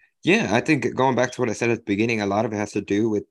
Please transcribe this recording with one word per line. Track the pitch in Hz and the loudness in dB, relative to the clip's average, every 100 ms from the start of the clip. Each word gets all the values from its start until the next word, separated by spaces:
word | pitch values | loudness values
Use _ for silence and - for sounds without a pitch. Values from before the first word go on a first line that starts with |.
| _ _ | _ _
Yeah, | 143 214 139 | 0 2 2
I | 110 | 0
think | - 151 120 | 2 0 0
going | - 131 120 | 2 2 2
back | 123 | 0
to | - | -2
what | 120 | -4
I | |
said | 101 117 | -2 -2
at | 113 | -2
the | |
beginning, | - 101 113 113 | -2 0 0 0
a | 101 | 0
lot | 98 | 0
of | 117 | -2
it | 107 | -2
has | 104 | -4
to | - | -4
do | - 101 117 | -2 0 0
with | 104 - | -2 -4